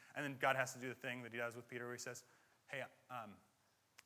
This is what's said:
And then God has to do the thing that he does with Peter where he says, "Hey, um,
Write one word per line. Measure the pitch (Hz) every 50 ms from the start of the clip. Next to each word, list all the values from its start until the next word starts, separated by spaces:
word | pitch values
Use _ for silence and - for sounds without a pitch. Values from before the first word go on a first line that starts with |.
| - - -
And | 139 147
then | 139 139 127
God | 139 135 131
has | 131 131 127 131
to | 127
do | 123 131
the | 117
thing | - - 131 123 123 123
that | 117 113
he |
does | 120 120 120 113
with | 120 117 -
Peter | 127 120 120
where | 120 123
he | 113
says, | - 127 123 - - - - - - - - - - -
"Hey, | - 135 123 - - - - -
um, | 127 123 110 104 95 85 - - - _ - - _ _ _ _ _ - -